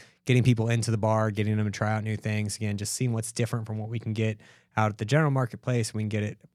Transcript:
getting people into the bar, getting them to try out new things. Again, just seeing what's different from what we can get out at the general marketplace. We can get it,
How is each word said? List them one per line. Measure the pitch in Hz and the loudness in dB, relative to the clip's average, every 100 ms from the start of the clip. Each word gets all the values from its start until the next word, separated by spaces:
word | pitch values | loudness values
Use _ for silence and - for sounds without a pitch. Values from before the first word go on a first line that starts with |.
| - _ | -20 _
getting | - 123 | 2 4
people | 123 113 113 | 6 4 2
into | 117 113 | 0 0
the | 110 | 0
bar, | 110 110 110 | 2 2 2
getting | 101 107 107 | 0 0 0
them | 107 | -2
to | |
try | 98 107 | -2 -2
out | 110 | 0
new | 107 104 | -2 -4
things. | 107 107 104 - | -2 -2 -2 -4
Again, | 107 101 | -4 -4
just | 101 | -6
seeing | - 127 | -2 -2
what's | 113 110 | -2 -2
different | - 117 120 113 | -2 -2 -2 -6
from | 110 | -8
what | 107 | -6
we | 117 | -6
can | 110 | -4
get | 110 110 107 - - _ - | 0 -2 -2 -12 -20 _ 0
out | 107 | 0
at | 104 | 0
the | |
general | 104 147 156 | 2 2 4
marketplace. | 135 123 - - 123 110 | 2 -2 -4 -2 -2 -2
We | 107 | -2
can | 107 | -2
get | 107 | -2
it, | 104 - - | -2 -6 -12